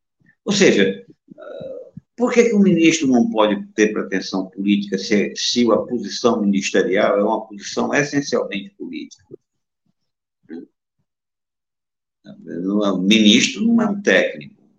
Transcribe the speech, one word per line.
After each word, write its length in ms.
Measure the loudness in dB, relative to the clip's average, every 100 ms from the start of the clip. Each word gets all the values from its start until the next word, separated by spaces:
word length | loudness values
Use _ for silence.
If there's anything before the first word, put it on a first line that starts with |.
| _ _ _ _ -4
Ou 80 |
seja, 520 | 2 4 4 0 -2 -12 -20 _ -20 -18 -14 -14 -14 -16 -20 _ -4
por 140 | 0
que 160 | 4 4
que 40 |
o 60 | 6
ministro 480 | 4 6 4 4 2
não 220 | 2 2
pode 360 | 2 2 0 -4
ter 260 | 0 0
pretensão 560 | 0 -4 -6 -6 -6 -6
política 480 | -4 0 0 0 -6
se, 360 | -2 0 0 -4
se 340 | -4 0 2
a 60 | 2
posição 640 | -2 -6 -8 -2 -2 0
ministerial 760 | 0 0 0 0 0 0 2 0
é 60 |
uma 240 | 0 -2 -6
posição 460 | -16 -10 -6 -2
essencialmente 800 | -2 -2 -4 -2 -4 -4 -8 -12
política? 520 | -16 -14 -12 -14 -20 _ -20 _ _ _ _ _ _ _ _ _ _ -18 -18 -18 _ _ _ _ _ _ _ _ _ _ _ _ _ _ _ -20 -20
Não 420 | -14 -8 -2 0 0
é, 60 |
o 60 | 0
ministro 680 | 2 4 6 4 2 -2 2
não 160 | 2
é 80 | 2
um 120 | -2
técnico, 600 | 2 2 2 -4 -16 _ _